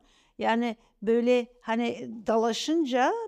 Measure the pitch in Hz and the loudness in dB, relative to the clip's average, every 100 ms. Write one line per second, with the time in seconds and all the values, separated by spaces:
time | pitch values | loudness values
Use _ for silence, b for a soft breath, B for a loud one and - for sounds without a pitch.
0 | b b b - 220 233 240 220 b _ | b b b -4 -2 0 -2 -6 b _
1 | 208 233 233 247 233 _ - 226 233 170 | 0 2 4 2 0 _ -4 -2 -2 -4
2 | 233 226 202 220 226 214 294 330 269 247 | -10 -8 -2 0 0 -2 -2 0 0 2
3 | 285 466 | 2 0